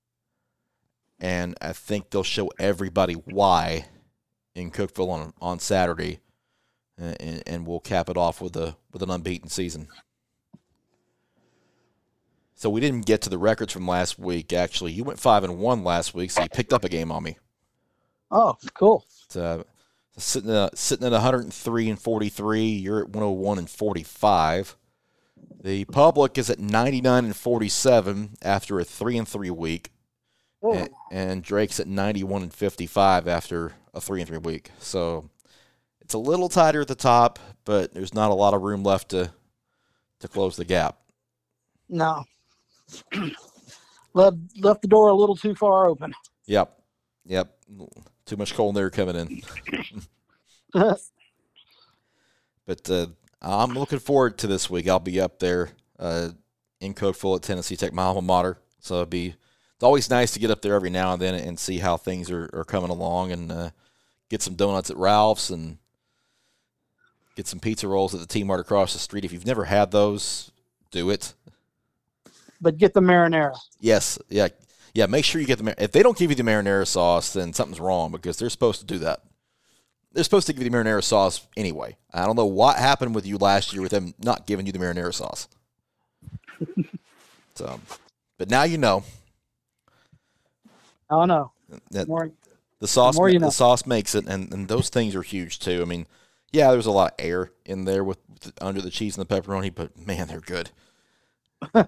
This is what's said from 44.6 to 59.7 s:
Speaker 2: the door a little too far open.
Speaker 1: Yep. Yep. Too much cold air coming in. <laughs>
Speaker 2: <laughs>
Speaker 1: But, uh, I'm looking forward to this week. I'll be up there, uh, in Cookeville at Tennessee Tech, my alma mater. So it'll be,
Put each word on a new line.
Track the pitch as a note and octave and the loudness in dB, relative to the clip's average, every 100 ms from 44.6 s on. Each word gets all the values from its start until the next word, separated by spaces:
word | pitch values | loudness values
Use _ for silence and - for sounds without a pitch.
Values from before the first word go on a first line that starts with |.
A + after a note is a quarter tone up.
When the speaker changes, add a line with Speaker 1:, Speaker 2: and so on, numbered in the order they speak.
| G3 G#3 | 2 2
Speaker 2:
the | G3 | 6
door | G#3+ G#3+ | 8 8
a | |
little | G3 G#3 F#3+ | 6 4 2
too | G#3+ | -2
far | G3 G#3 F#3+ F#3 | 0 4 6 4
open. | D3 D#3+ - - _ - | 2 -6 -12 -20 _ -2
Speaker 1:
Yep. | G2+ F2+ _ _ _ _ _ - | 0 0 _ _ _ _ _ -4
Yep. | F#2 F#2 _ _ G2+ - - - _ - | -4 -4 _ _ -20 -20 -20 -20 _ -12
Too | G#2 | -8
much | G2+ - | -8 0
cold | G#2 G2+ | 0 0
air | F#2+ | -2
coming | - F#2 E2+ | -2 -4 -4
in. | E2 D#2 - - - - - - - _ _ _ _ _ _ | -8 -12 -16 -16 -10 -10 -10 -16 -20 _ _ _ _ _ _
<laughs> | F#3+ G#3+ F#3+ | 2 2 2
Speaker 2:
<laughs> | - _ _ _ _ _ _ _ _ _ _ _ _ _ _ _ - | -6 _ _ _ _ _ _ _ _ _ _ _ _ _ _ _ -10
Speaker 1:
But, | F2+ - | -10 -4
uh, | F2+ E2+ E2 _ _ | -2 -2 -8 _ _
I'm | - G2 B2 | -4 -2 0
looking | B2 C#3 C#3 | -2 -4 -6
forward | - C#3+ B2 G#2 | 2 4 4 0
to | G#2+ | -2
this | F#2+ - | -2 -2
week. | F2+ F2 | -4 2
I'll | F#2 | 0
be | F2 F#2 | 0 -2
up | F#2 - | -2 -2
there, | F2+ F2+ E2+ _ _ _ | -2 0 -2 _ _ _
uh, | F2 E2+ E2+ E2 _ _ _ _ | -6 -4 -6 -10 _ _ _ _
in | G2 | -12
Cookeville | G2 G2+ F#2 G2 F#2 | -4 -4 -2 -2 -2
at | |
Tennessee | - F#2+ F2 F2+ | -2 -6 -6 -6
Tech, | F#2 | -6
my | F2+ | -2
alma | F#2 F#2+ | -2 0
mater. | F2+ F2+ F2 F#2 _ _ | 2 2 2 -4 _ _
So | - F2+ | -6 -4
it'll | E2+ | -4
be, | F2 F2+ F2 _ _ _ | -4 -8 -12 _ _ _